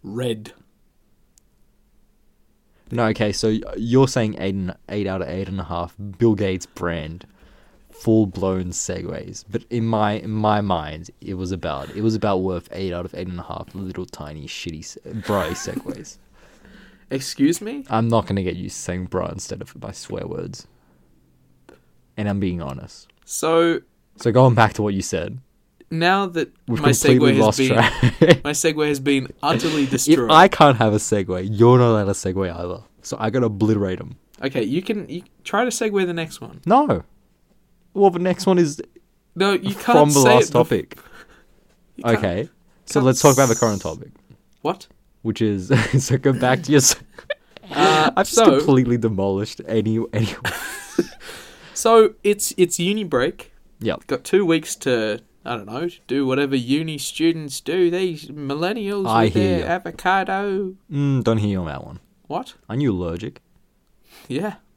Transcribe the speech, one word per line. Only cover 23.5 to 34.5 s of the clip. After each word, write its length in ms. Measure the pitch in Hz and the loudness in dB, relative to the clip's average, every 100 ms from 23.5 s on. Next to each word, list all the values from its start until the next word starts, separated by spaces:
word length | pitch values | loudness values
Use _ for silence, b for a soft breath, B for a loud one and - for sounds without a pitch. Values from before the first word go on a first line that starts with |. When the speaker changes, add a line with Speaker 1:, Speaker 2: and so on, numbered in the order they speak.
| 165 170 165 _ _ _ _ | 2 2 0 _ _ _ _
Speaker 2:
So 160 | 120 | 2
going 220 | 113 131 | 6 6
back 180 | 117 110 | 6 4
to 80 | - | 4
what 120 | 104 | -2
you 80 | 98 | -2
said. 360 | - 90 90 127 _ _ _ _ _ | -4 -4 -6 -10 _ _ _ _ _
Speaker 1:
Now 360 | 165 170 196 196 | -2 2 2 0
that 260 | 170 - _ - | -4 -6 _ -6
Speaker 2:
We've 140 | 120 | 0
Speaker 1:
my 100 | 143 | 2
Speaker 2:
completely 400 | 120 147 127 - | 4 4 6 6
Speaker 1:
segue 40 | - | 4
has 40 | |
Speaker 2:
lost 140 | 107 107 | 4 4
Speaker 1:
been, 100 | 131 | 2
Speaker 2:
track. 200 | 120 117 - 123 - | 4 2 4 2 4
<laughs> 240 | 160 151 | 6 6
Speaker 1:
my 60 | 147 | 4
segue 360 | 147 165 156 151 | -2 0 0 0
has 120 | 143 | 0
been 320 | 135 139 131 - | 2 0 0 -6
utterly 420 | 143 160 151 156 | -2 0 0 0
Speaker 2:
If 60 | 135 | 0
Speaker 1:
destroyed. 400 | 131 143 160 120 | 0 4 4 6
Speaker 2:
I 180 | 156 190 | 8 8
can't 280 | - 147 123 | 8 6 6
have 160 | 113 | 4
a 60 | 104 | 2
segue, 500 | - 104 95 92 95 | 0 -2 0 -4 -4
you're 280 | 104 117 123 | 4 8 8
not 120 | 120 | 6
allowed 180 | 110 101 | 4 0
a 40 | |
segue 420 | 98 98 92 95 | -2 -4 -2 -4
either. 280 | 87 87 90 - _ | -4 -8 -10 -14 _
So 140 | - - | -14 -6
I 120 | 110 | -2
gotta 160 | 127 120 | 0 0
obliterate 540 | 101 107 107 98 90 | 0 2 2 0 -4
'em. 160 | - - _ _ | -10 -18 _ _
Speaker 1:
Okay, 200 | 139 | -6